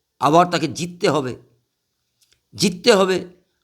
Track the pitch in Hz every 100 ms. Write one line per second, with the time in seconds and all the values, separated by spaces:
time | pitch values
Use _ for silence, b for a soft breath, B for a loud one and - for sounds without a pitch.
0 | _ - 135 165 175 165 151 113 175 -
1 | 190 147 127 - _ _ _ _ _ _
2 | _ _ _ _ _ - 208 175 247 196
3 | 190 180 - - _ _